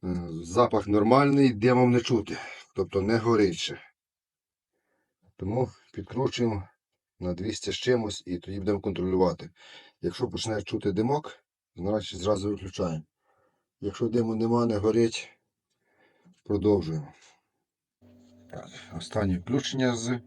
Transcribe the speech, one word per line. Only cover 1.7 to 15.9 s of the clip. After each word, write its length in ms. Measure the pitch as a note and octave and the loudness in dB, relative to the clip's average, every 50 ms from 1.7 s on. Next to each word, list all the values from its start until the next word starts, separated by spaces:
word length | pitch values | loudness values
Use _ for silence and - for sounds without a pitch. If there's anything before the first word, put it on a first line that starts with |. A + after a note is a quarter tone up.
| B2 B2 B2+ B2 | 6 6 6 6
не 100 | B2 B2 | 4 2
чути. 360 | A#2 - C3 A2+ - - F#2+ - - - - - - _ _ | 2 2 0 0 0 -2 -8 -10 -10 -14 -16 -18 -20 _ _
Тобто 280 | - F#2+ E2+ - G2 F#2+ | -4 -4 0 0 0 2
не 160 | G#2 A#2 A#2 | 2 2 2
горить 380 | G#2+ A#2 A#2 G#2+ G#2 F#2 E2+ | 2 4 4 4 4 2 2
ще. 240 | D#2+ - - - - - - _ _ _ _ _ _ _ _ _ _ _ _ _ _ _ _ _ _ _ _ _ _ _ _ _ _ _ _ _ | -2 -6 -8 -8 -10 -16 -20 _ _ _ _ _ _ _ _ _ _ _ _ _ _ _ _ _ _ _ _ _ _ _ _ _ _ _ _ _
Тому 340 | _ F#2+ F#2 G#2+ B2 B2+ B2 - _ _ _ - | _ -6 -4 0 -2 -2 -2 -4 _ _ _ -12
підкручуємо 760 | - F2+ - - A#2 C3+ B2 - - A#2+ A#2 A2 G2 F2+ - _ _ _ _ _ _ _ _ _ _ | -12 -12 -8 -4 -2 -2 -2 0 0 0 0 0 -2 -6 -10 _ _ _ _ _ _ _ _ _ _
на 160 | F2+ F2+ F2+ | -4 -4 -4
двісті 380 | E2 F#2 A2 G2+ - - C3+ B2 | -2 -4 -6 -6 -4 -6 -6 -6
з 20 | |
чимось 480 | - - B2+ B2+ A#2+ A2+ G#2 G2 - - | -4 0 0 2 2 0 -4 -8 -10 -8
і 120 | F2+ F2+ F2+ | -8 -8 -8
тоді 200 | - - G2 G2+ | -8 -8 -10 -6
будемо 220 | F#2+ G#2 G#2 G2 | -2 -2 -2 -2
контролювати. 720 | - G#2+ F#2 E2+ F2+ F#2 F#2 F#2 F#2 F2+ E2 - - - _ _ - - - - - - _ _ | -2 -4 -4 -2 -2 0 2 4 2 2 2 -2 -10 -16 _ _ -20 -20 -20 -20 -20 -20 _ _
Якщо 280 | - E2+ F2+ - B2 A#2 | -6 -6 -4 -4 -6 -4
почне 340 | F2+ A2 - A2+ A2 G2+ G2+ | -4 -6 -4 -4 -4 -4 -4
чути 300 | - - G#2 - G#2 F#2+ | -4 -6 -2 -2 -2 0
димок, 520 | F#2 A2 B2 - D3+ - - - - _ _ _ _ _ _ _ | 0 0 2 0 -2 -2 -6 -18 -20 _ _ _ _ _ _ _
значить 440 | - F2 G2 G#2+ G#2+ G2+ - G#2+ G#2 | -8 -4 -2 -2 -2 -4 -6 -10 -4
зразу 280 | F2+ G2+ G#2+ F#2 F#2+ G#2 | 0 0 0 0 0 -4
виключаємо. 560 | G#2 G2 F#2 F#2 - - G2 F2 D#2+ D#2 D#2 _ _ _ _ _ _ _ _ _ _ _ _ _ _ _ | -4 -4 -8 -12 -6 -4 -4 -4 -4 -6 -8 _ _ _ _ _ _ _ _ _ _ _ _ _ _ _
Якщо 280 | - G2+ G2+ - B2 A2+ | -8 -8 -4 -2 -4 0
диму 260 | G#2+ A#2+ A#2 A2+ A2+ | 2 2 0 2 0
нема, 320 | A2 A2+ A2+ A#2 A#2+ A#2 | 0 0 2 2 2 2
не 100 | A#2 A2 | 2 0
горить, 540 | G2+ G2 A2 G#2+ A#2 A#2 A#2 - - - - - _ _ _ _ _ _ _ _ _ _ _ | 2 2 4 4 4 4 2 2 -4 -12 -12 -18 _ _ _ _ _ _ _ _ _ _ _